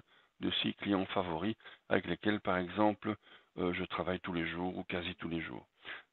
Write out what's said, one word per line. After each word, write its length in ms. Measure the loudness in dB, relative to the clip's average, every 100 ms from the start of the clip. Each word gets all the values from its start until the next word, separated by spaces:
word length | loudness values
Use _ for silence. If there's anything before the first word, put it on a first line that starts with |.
| -4 -18 _ _
de 120 | -2 0
six 100 | 0
clients 320 | -2 2 2 2
favoris 500 | 0 0 0 -2 -4 -10 -20 0
avec 180 | 2 2
lesquels, 340 | 0 2 2
par 160 | 2 0
exemple, 580 | 0 4 4 4 -2 -4 -8 -20 _ -2
euh, 140 | 0
je 100 | 0
travaille 360 | -2 -2 -2 -2
tous 140 | -2
les 140 | -2 -2
jours 280 | -2 -2 -2
ou 80 |
quasi 300 | -4 -4 -4 -6
tous 140 | -4
les 120 | -4
jours. 240 | -4 -10 -14 _ -14 -14 -14